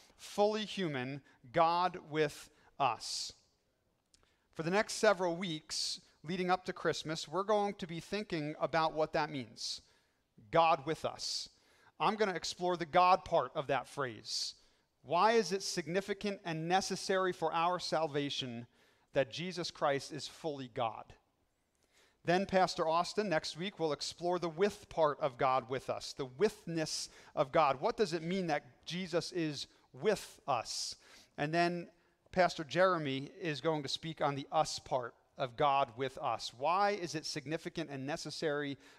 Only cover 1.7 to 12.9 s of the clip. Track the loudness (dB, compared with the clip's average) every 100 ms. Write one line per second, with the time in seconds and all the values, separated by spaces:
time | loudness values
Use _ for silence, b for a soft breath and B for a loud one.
1.7 | 4 0 -2 -4 2 2 0 -18 b b
2.7 | 0 0 0 -6 -6 -8 -12 _ _ _
3.7 | _ _ _ _ _ b b b -6 0
4.7 | 2 0 4 4 6 2 0 -4 -6 -6
5.7 | -6 -4 -6 b b -6 -2 2 0 0
6.7 | -2 -2 -2 -4 -6 -4 -4 2 2 2
7.7 | -4 -8 -8 -6 -6 -4 -4 -4 -4 0
8.7 | 2 2 2 0 0 -2 -4 -10 -10 -8
9.7 | -8 b b b b b -20 0 4 6
10.7 | 4 0 -4 -4 -4 -6 -6 -8 b b
11.7 | b b 0 0 2 0 0 -6 -2 0
12.7 | 0 4